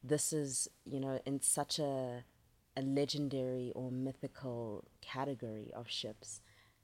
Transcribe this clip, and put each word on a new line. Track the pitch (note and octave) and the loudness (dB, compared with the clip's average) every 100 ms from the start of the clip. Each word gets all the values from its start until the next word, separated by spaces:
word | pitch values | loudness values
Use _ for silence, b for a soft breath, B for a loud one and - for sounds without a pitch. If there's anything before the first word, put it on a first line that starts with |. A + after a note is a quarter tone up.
this | B2+ D3+ - | 2 2 4
is, | D#3 C#3 C3 - - - | 2 0 0 -2 -6 -6
you | C#3 | -2
know, | C3+ C3 - | 0 0 0
in | C#3 | 2
such | - - C#3 - | 4 4 2 2
a, | D3 C3+ B2+ B2 B2 _ _ _ _ - | 2 2 -2 -4 -10 _ _ _ _ -2
a | |
legendary | C3+ C3+ C#3 D3 C#3+ C3+ B2+ B2+ B2 - | 2 4 4 2 0 2 0 0 -2 -2
or | B2+ | -2
mythical | B2+ C3 C3+ C#3 - C3 A#2 A#2 G#2 - - | 0 -2 -2 -8 -6 -4 -2 -4 -6 -10 -14
category | - C3 C#3+ C3 A#2 G#2+ G#2+ | -6 -2 -2 -2 -4 -6 -8
of | - A#2 | -8 -6
ships, | - - A2 - - b b b b | -4 -4 -8 -12 -14 b b b b